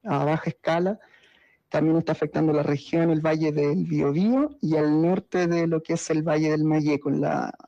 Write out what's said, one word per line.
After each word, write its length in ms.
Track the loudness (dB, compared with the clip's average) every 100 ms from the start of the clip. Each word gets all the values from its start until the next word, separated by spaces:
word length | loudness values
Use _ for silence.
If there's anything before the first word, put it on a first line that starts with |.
a 220 | -6 -2
baja 260 | 0 -2 -4
escala. 480 | -6 -2 0 0 -4 -12 -20 _ _ _ _ _
También 280 | 0 2 2
está 160 | 0
afectando 400 | -4 -2 0 0
la 120 | 2
región, 460 | 0 -4 -2 0 2
el 100 | 2
valle 320 | 0 0 0
del 320 | 0 0 0
Biobío 760 | -2 0 0 2 2 2 0 -2
y 160 | -2 2
al 240 | 2 4
norte 460 | 2 0 -2 -2 0
de 220 | 0 0
lo 140 | -2
que 80 | -2
es 180 | -6 -2
el 120 | -2
valle 280 | 0 0 0
del 140 | 2
Mayeco, 440 | 2 2 0 -2 -2
en 120 | -2
la, 340 | -2 -2 -6 -10